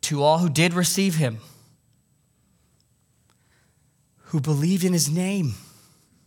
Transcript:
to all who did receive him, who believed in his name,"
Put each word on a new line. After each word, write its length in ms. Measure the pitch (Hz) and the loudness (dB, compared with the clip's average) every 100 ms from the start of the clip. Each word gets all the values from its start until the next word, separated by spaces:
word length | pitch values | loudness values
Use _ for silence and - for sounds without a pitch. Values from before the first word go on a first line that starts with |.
to 200 | - 147 | -4 0
all 160 | 143 160 | 2 2
who 100 | 175 | 2
did 240 | 147 175 | 2 2
receive 440 | 175 175 - 196 160 | 2 -2 0 0 0
him, 240 | 139 110 - - _ _ _ _ _ _ _ _ _ _ _ _ _ _ _ _ _ _ _ _ _ _ _ _ _ _ - | -2 -4 -16 -20 _ _ _ _ _ _ _ _ _ _ _ _ _ _ _ _ _ _ _ _ _ _ _ _ _ _ -6
who 100 | 160 | -4
believed 440 | 139 147 156 190 | -2 0 0 0
in 80 | 185 | 2
his 160 | 175 139 | 0 0
name," 460 | 160 185 202 151 95 - - _ _ _ _ | -2 -2 -2 -2 -6 -14 -20 _ _ _ _